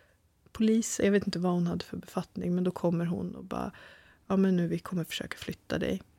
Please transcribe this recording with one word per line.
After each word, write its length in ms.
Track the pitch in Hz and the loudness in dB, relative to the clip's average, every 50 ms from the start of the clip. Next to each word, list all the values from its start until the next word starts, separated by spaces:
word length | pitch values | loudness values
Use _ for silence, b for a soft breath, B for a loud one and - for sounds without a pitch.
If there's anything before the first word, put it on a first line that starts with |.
| _ _ _ _ _ _ _ _ _ - | _ _ _ _ _ _ _ _ _ -10
polis, 480 | - - 220 220 220 226 226 - - - - | -2 2 4 4 4 4 2 0 0 2 4
jag 80 | 196 | 4
vet 140 | 202 202 196 | 4 4 2
inte 140 | 202 - 170 | 0 -2 0
vad 120 | 180 180 | 2 2
hon 160 | 180 175 175 170 | 2 2 2 0
hade 180 | 175 175 - | 0 -2 -6
för 120 | - - 180 | -6 -10 -12
befattning, 580 | - - - 185 - - - 185 185 180 175 | -10 -8 -6 -6 -6 -6 -6 -4 -2 0 0
men 80 | 180 180 | 2 2
då 80 | 180 | 0
kommer 340 | 175 - - 170 170 165 170 | 0 0 0 0 2 2 0
hon 300 | 170 170 202 180 175 - | 0 -2 -2 -4 -6 -8
och 80 | - - | -10 -10
bara, 280 | 190 - - - 196 - b b b b b b b b b b - | -6 -6 -4 -4 -6 -8 b b b b b b b b b b 0
"Ja, 100 | 196 190 | 2 4
men 180 | 190 190 185 | 4 4 4
nu, 120 | 175 170 170 | 2 2 0
vi 120 | 170 170 | -2 -4
kommer 240 | - - 190 175 160 | -4 -4 -4 -4 -4
försöka 340 | - - - - - - - | -4 -6 -8 -8 -8 -10 -10
flytta 400 | - - - - _ - - - | -8 -10 -10 -8 _ -4 -2 -2
dig." 220 | - 67 190 185 - _ _ | 0 0 -2 -4 -6 _ _